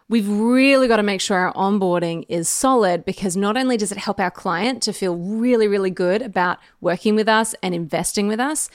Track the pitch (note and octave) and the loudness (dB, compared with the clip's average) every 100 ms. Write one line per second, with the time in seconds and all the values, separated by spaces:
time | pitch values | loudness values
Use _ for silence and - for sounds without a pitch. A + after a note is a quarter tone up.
0 | - A3+ G3+ G#3 A3+ B3+ C4+ C4+ B3+ G#3+ | -2 0 2 2 4 4 6 6 4 2
1 | G#3 F#3+ - F#3+ F3+ - G3 G#3 F#3+ F3 | 2 -2 -2 0 0 0 0 2 2 0
2 | E3+ E3 - E3+ E3 - C4 B3+ G3 F3 | 0 -4 -6 -4 -4 0 2 4 2 0
3 | F3+ F#3+ G3 F3+ G3+ B3 B3+ A#3+ G#3 G3+ | -4 -6 -4 -2 0 0 0 0 -2 -6
4 | - G3+ F3+ - F#3+ E3+ A3+ A#3+ A3+ - | -6 -2 -4 -4 -4 -2 -2 -4 -4 -4
5 | F#3 F3 F3+ A3 B3 A#3 G#3 G3+ F#3+ F3+ | -4 -4 -4 -2 2 2 2 0 -2 0
6 | F3+ G3+ B3 F#3+ F3+ F3 - - F3 F3 | 0 0 -2 -2 -2 -2 -10 -6 -4 0
7 | G#3+ G#3+ G#3+ A3 A3+ - F#3 E3+ E3 D#3+ | 0 2 2 2 0 -4 -4 -4 -4 -4
8 | E3+ - G3+ A3 C4+ D#4 - | -4 -2 -2 -2 -4 -4 -8